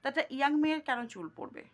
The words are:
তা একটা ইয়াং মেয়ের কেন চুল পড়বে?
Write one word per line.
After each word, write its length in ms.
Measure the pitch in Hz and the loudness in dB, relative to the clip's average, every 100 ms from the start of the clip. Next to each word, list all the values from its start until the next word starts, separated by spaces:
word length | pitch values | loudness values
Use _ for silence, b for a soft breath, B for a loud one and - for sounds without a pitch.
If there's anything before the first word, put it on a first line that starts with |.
তা 60 | 269 | 0
একটা 140 | 311 - | -2 -2
ইয়াং 220 | 262 277 302 | 0 2 4
মেয়ের 180 | 311 311 | 4 2
কেন 260 | 302 240 240 | 0 -4 -4
চুল 220 | 196 160 - | -10 -12 -10
পড়বে? 260 | - - - | -12 -12 -18